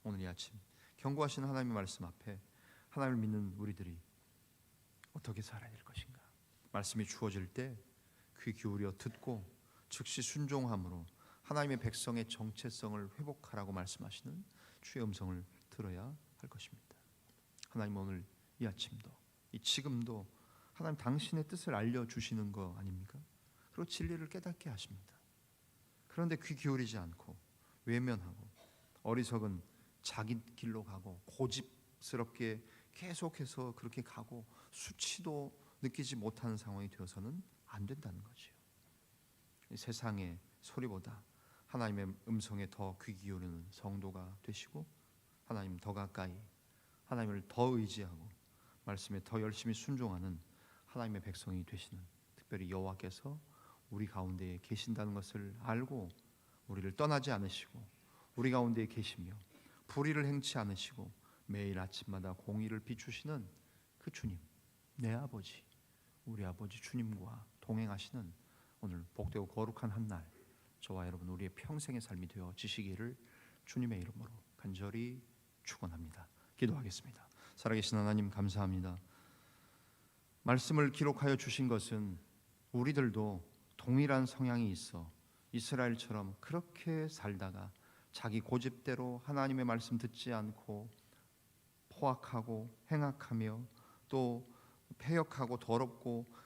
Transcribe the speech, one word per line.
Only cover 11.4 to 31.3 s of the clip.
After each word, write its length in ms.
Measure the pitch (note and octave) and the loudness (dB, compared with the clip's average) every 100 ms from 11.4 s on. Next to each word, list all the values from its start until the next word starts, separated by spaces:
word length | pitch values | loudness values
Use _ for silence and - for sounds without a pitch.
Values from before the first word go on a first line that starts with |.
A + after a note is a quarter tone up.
하나님의 340 | - D3 D3 B2+ | 0 2 4 4
백성의 500 | A#2 - - A#2 A2 | 2 0 0 0 0
정체성을 840 | - A2 G#2+ B2 A#2 A2 G#2 G2 - | -2 -4 -4 -6 -4 -4 -4 -6 -6
회복하라고 540 | D3 C#3 - G#2+ G2 | -6 -8 -6 -4 -2
말씀하시는 720 | F#2+ F#2 - G#2 - - D#3+ G3+ - - - | -2 -4 -6 -8 -8 -8 -8 -10 -18 -20 -18
주의 220 | - C3+ | -8 -2
음성을 420 | A2+ F#2+ F#2+ F2+ F2+ - - | -2 0 -2 -2 -6 -16 -18
들어야 340 | - G#2 F2+ A2+ D3 - - | -6 -4 -4 -6 -10 -16 -16
할 120 | - | -14
것입니다. 460 | G#2+ - A2 - - - - - - _ - - | -12 -14 -16 -20 -20 -20 -20 -20 -20 _ -20 -6
하나님, 260 | A#2 G#2 G2+ | -2 0 0
오늘 300 | G2 F#2 F#2 - - - | 0 -2 -6 -16 -20 -2
이 80 | A#2 | -2
아침도, 420 | F#2+ - - G#2+ - - _ - | 0 -4 -6 -12 -18 -20 _ -10
이 60 | A2+ | -2
지금도 720 | - - C#3+ B2 A#2 A2 G2 - - - - | 2 2 4 2 2 -2 -6 -14 -20 -20 -20
하나님 240 | - E3 D3+ | -4 0 2
당신의 500 | - C#3+ - D#3+ D3+ | 4 4 4 0 0
뜻을 260 | F3+ - | -2 2
알려주시는 800 | A2+ A2 B2 A#2 A#2 A2+ A2 G#2 | 4 4 4 0 -2 0 0 0
거 240 | G2+ F#2 G#2 | 0 -4 -4
아닙니까? 400 | G2 F#2 G2 C#3 - - - - - | -4 -4 -6 -12 -14 -20 -20 -20 -12
그리고 140 | - E3+ | -6 -4
진리를 420 | - F#3 E3+ D#3 | 0 0 0 -4
깨닫게 420 | F#3+ F3 E3+ D#3+ | -6 -6 -6 -4
하십니다. 440 | G#2+ - G2 - - - - _ _ - - - - - | -6 -6 -10 -14 -20 -20 -20 _ _ -20 -20 -20 -20 -10
그런데 280 | - E3+ D#3+ | 0 2 2
귀 120 | - C#3+ | -2 0
기울이지 420 | D3 C3 A#2+ A2 | 2 4 2 0
않고 400 | E2+ E2 - - - - - - - | -4 -8 -14 -16 -18 -20 -20 -10 2
외면하고, 640 | A#2+ B2+ A2+ F2+ F2+ - - - - - - | 4 4 0 -2 -10 -14 -18 -20 -20 -20 -6
어리석은 580 | G#2+ A#2+ A#2 A#2 G#2+ F#2 - - - - | 2 4 4 2 2 0 -4 -20 -20 -8
자기 400 | - - G#2+ A#2 - - | -6 -2 0 0 -2 -6
길로 280 | A#2 A2 | -2 -2
가고 380 | G#2 F#2+ F#2+ F#2 | -4 -8 -8 -12
고집스럽게 1400 | - | -14